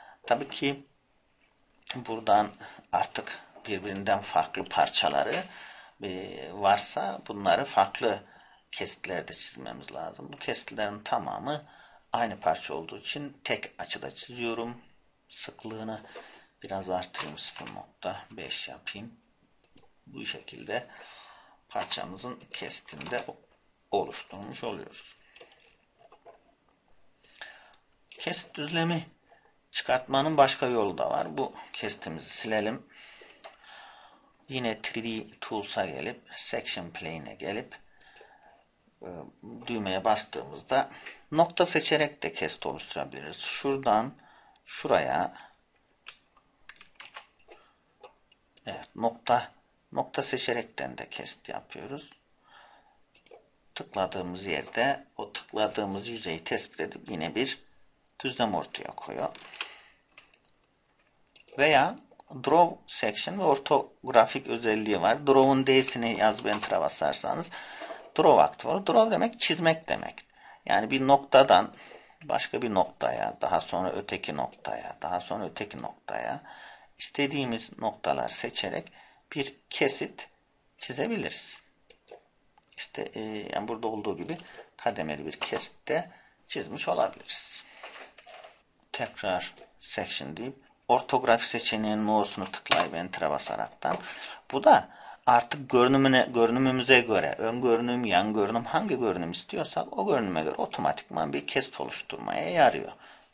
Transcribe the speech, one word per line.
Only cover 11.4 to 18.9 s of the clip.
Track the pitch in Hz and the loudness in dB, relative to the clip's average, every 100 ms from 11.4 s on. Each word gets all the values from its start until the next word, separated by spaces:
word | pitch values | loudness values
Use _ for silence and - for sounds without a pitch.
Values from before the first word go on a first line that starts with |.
| 127 147 - - - - _ | -4 -6 -8 -20 -20 -20 _
aynı | 117 113 95 | -2 -2 0
parça | 82 87 - | 0 0 -4
olduğu | 76 80 104 | -6 -8 -8
için | - 147 143 - | -6 -6 -8 -8
tek | - 107 - - | -4 -4 -4 -12
açıda | - - - | -8 -6 -6
çiziyorum. | - - 123 120 117 117 120 - _ _ _ _ | -10 -10 -4 -4 -2 -6 -8 -16 _ _ _ _
Sıklığını | - - - 110 110 110 107 - - - - _ _ | -8 -8 -10 -10 -8 -8 -10 -12 -18 -20 -20 _ _
biraz | - 98 92 | -8 -6 -2
artırayım, | 90 - - 76 76 | -4 -4 -8 -8 -8
sıfır | - - - | -10 -10 -12
nokta | 50 - _ 90 98 - | -14 -16 _ -8 -8 -12
beş | 107 71 - - | -14 -8 -6 -8
yapayım. | 65 - | -10 -12